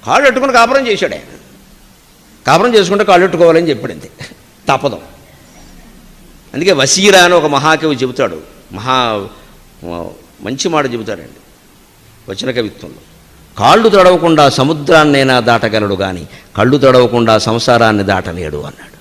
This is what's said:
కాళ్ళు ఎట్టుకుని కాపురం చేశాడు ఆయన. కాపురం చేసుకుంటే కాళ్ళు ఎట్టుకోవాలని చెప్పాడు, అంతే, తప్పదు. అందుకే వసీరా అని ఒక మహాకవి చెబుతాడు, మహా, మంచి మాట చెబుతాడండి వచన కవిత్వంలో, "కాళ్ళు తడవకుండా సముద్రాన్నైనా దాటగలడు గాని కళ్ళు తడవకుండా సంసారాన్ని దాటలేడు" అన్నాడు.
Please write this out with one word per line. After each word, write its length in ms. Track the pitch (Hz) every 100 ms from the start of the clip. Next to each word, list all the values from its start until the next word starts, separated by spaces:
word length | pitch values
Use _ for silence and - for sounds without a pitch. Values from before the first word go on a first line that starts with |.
| 113
కాళ్ళు 220 | 175 285
ఎట్టుకుని 240 | 247 269
కాపురం 340 | 247 226 269 254
చేశాడు 280 | 202 175
ఆయన. 80 | - - - - - _ - _ _ _ _ _ _ -
కాపురం 280 | 151 226
చేసుకుంటే 300 | 220 175 202
కాళ్ళు 200 | 208 180
ఎట్టుకోవాలని 440 | 185 175 170 165 170
చెప్పాడు, 240 | 151 -
అంతే, 180 | 80 - - - - _ _ -
తప్పదు. 300 | 135 139 92 - - - - - - - - - - - - - - -
అందుకే 180 | 127 180
వసీరా 500 | 165 131 - 202 190
అని 120 | 175
ఒక 100 | 175
మహాకవి 500 | 151 143 151 156 156
చెబుతాడు, 460 | 135 127 123 120 80 78 - -
మహా, 540 | 95 113 131 120 107 98 - - - _ _ 85 85 85 - - _
మంచి 260 | 101 135 185
మాట 240 | 160 135
చెబుతాడండి 480 | 120 107 98 69 - _ _ _ _ _ _ _ _ -
వచన 200 | 98 143
కవిత్వంలో, 500 | 123 110 - 82 65 - - _ _ - -
"కాళ్ళు 300 | 110 185 220
తడవకుండా 600 | 196 180 180 165 160 143
సముద్రాన్నైనా 920 | - 135 156 143 160 151 139 131 127
దాటగలడు 540 | 117 117 113 110 104
గాని 320 | 95 95 90 - - - -
కళ్ళు 200 | 113 143
తడవకుండా 640 | 131 127 123 120 117 110
సంసారాన్ని 640 | 110 113 120 120 113 104
దాటలేడు" 540 | 98 95 90 85 80 73
అన్నాడు. 420 | 71 - - -